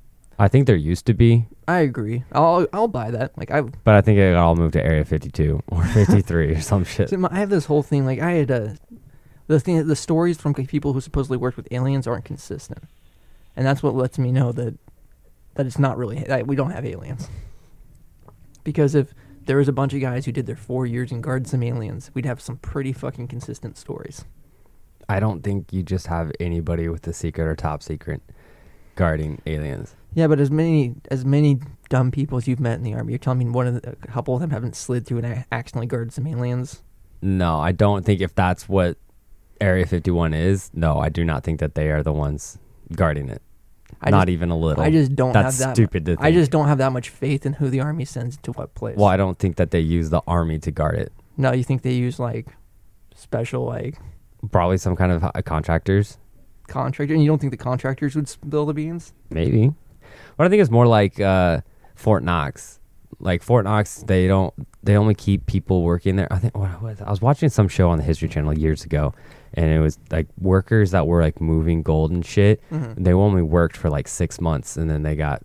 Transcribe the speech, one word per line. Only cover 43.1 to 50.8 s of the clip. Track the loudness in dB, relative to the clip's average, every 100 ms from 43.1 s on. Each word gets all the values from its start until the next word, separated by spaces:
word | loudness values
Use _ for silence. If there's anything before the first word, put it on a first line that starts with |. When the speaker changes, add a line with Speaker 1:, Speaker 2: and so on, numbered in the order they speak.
| 0 -6
Speaker 1:
it. | -10 -16 -20 _ -20 -20 -6
Speaker 2:
I | 2
Speaker 1:
Not | 4 4
Speaker 2:
just, |
Speaker 1:
even | 0 -2
a | 0
little. | 0 0
Speaker 2:
I | 2
just | 2 2 0
don't | 2
Speaker 1:
That's | 2 2 0
Speaker 2:
have |
that | 0
mu-, | 2 2
Speaker 1:
stupid | 0 -2
to | 0
Speaker 2:
I | 2
Speaker 1:
think. | 4
Speaker 2:
just | 4
don't | 2 2
have | 2
that | 0
much | -2 -8
faith | -6 -4 -2 -4
in |
who | -4 -2
the | -2
Army | -2 -4 -8
sends | -8 -8 -10
to | -10
what | -10 -12 -10
place. | -6 2
Speaker 1:
Well, | 4
I | 4
don't | 2 0
think | -2 0
that | 0
they | 0
use | 2 0 0
the | 0 0
Army | 0 0 -2
to | -4
guard | -2